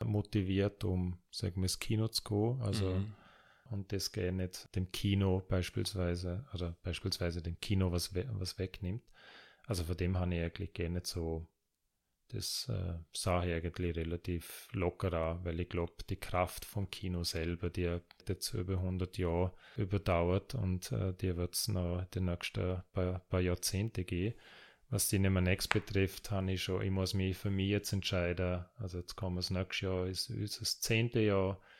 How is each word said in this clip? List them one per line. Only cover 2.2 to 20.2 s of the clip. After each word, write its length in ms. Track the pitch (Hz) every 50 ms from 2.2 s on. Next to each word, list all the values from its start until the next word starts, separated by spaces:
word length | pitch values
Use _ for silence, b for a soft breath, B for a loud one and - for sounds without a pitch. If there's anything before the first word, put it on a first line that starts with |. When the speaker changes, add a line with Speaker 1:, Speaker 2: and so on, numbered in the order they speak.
| -
Speaker 1:
gehen. 380 | - 107 104 104 113 127 135
Also, 340 | 120 104 98 104 98 95 92
Speaker 2:
Mhm. 180 | 95 101 107 104 b b b b b b b b b b -
Speaker 1:
und 240 | 104 101 95 - 101
das 180 | 95 - -
geht 220 | - 101 98 90 90
nicht 420 | 92 92 90 - - - - -
dem 160 | 95 92 -
Kino 500 | - - - 104 98 98 98 95 92 95 92 -
beispielsweise, 960 | 98 92 90 - - 104 98 - - 92 90 87 87 87 90 90 87 101 131 - -
oder 220 | 87 90 85 85 - -
beispielsweise 580 | 90 85 - - 92 90 - 90 85 85 87
dem 160 | 82 85 85 -
Kino 320 | - - 101 95 95 90 85
was 200 | 87 - - 92
we-, 160 | 90 92 - 107
was 260 | 98 92 90 - -
wegnimmt. 440 | 95 95 - - 104 90 98 120 - _ B B B B B B B B B B B
Also 200 | - 110 87 82
von 100 | 82 90
dem 240 | - 92 87 95 92
habe 160 | 90 90 90
ich 60 | 85
eigentlich 320 | 82 85 - - 95 87 -
gar 160 | - 87 85
nicht 180 | 87 90 - -
so, 400 | - 92 82 82 82 80 80 - _ _ _ _ _ _ _ _ _ _ _ _ _ _ _ -
das, 400 | - 107 92 - - - - -
äh, 280 | 110 95 90 87 87 82 82 - -
sah 320 | - - 101 90 90 87
ich 80 | 90 85
eigentlich 420 | 82 82 87 - - 90 87 82
relativ 720 | 82 80 82 85 87 - - 87 85 - - - - - - -
locker 400 | 98 87 87 - - - 92 85
an, 320 | 82 80 80 82 87 90
weil 160 | 87 82 85
ich 80 | 87 -
glaub, 360 | - 87 85 85 - - - -
die 100 | 95 -
Kraft 480 | - - - 90 90 85 - - -
vom 240 | - - 101 98 -
Kino 340 | - - - 92 90 87 87
selber, 460 | - - 82 80 85 87 85 - 87
die 180 | - - 87 85
hat 160 | 85 87 - - - - - -
jetzt 260 | 98 - - - -
über 260 | 101 92 90 95 92
hundert 360 | 90 92 90 90 92 90 - -
Jahre 360 | 90 85 82 85 90 90 - B B B B B
überdauert 760 | 107 90 98 101 - - 90 85